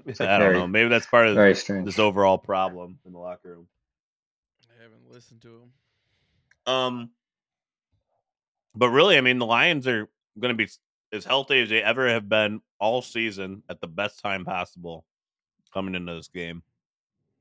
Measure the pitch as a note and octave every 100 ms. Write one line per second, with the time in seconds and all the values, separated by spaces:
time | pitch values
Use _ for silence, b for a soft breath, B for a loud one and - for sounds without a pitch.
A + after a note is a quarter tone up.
0 | - A#2 G2+ G2+ G2 F#2 F2+ G#2 A#2 A#2
1 | - A#2+ A2+ G#2 G2+ F#2 - G2 F#2+ G2
2 | G#2+ F#2+ G2 F#2 - F#2+ F#2+ F2+ F2+ F#2
3 | F#2+ F2+ F2+ F2+ F2+ E2+ F2 _ _ _
4 | _ _ _ _ _ _ _ A#2+ A2+ A2+
5 | B2 B2 A#2+ A2+ A#2 A2+ B2 C3 _ _
6 | _ _ _ _ _ _ - C3 B2+ B2
7 | A#2 _ _ _ _ _ _ _ _ _
8 | _ _ _ _ _ _ _ A2 A#2+ B2+
9 | F#3 D#3+ B2+ B2+ A#2 A#2 D#3+ D#3 B2+ A2+
10 | G#2+ _ _ G#2 B2 A#2 G#2 - _ _
11 | _ G#2+ - C3 C3 C#3 A2+ A2 G#2 A#2+
12 | B2+ A#2 G#2 G#2+ G#2+ G#2+ _ - G#2 B2
13 | B2 A#2 A2+ G2 F#2+ G2 - F2 F2+ E2
14 | G2+ - G#2 F#2+ F2+ F#2 F2+ - E2+ E2
15 | - _ _ _ _ _ _ G2 F#2+ F#2
16 | F2 E2+ D#2 F#2 E2+ E2+ - _ _ _
17 | _ _ _ _